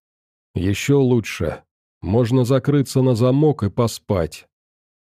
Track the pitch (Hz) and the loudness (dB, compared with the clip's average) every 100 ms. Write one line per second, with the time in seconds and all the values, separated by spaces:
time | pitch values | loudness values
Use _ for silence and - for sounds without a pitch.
0 | _ _ _ _ _ - 90 101 - 143 | _ _ _ _ _ -4 -2 -2 0 2
1 | 127 123 - - 80 - _ _ _ _ | 4 2 -2 -6 -6 -6 _ _ _ _
2 | 85 110 113 131 117 135 - 143 131 135 | -2 0 2 2 2 0 0 0 0 0
3 | 131 113 127 135 156 - 101 - 117 - | 0 2 2 2 2 0 -4 -2 -4 -4
4 | - 98 78 - - _ _ _ _ _ | -4 -2 -2 -8 -20 _ _ _ _ _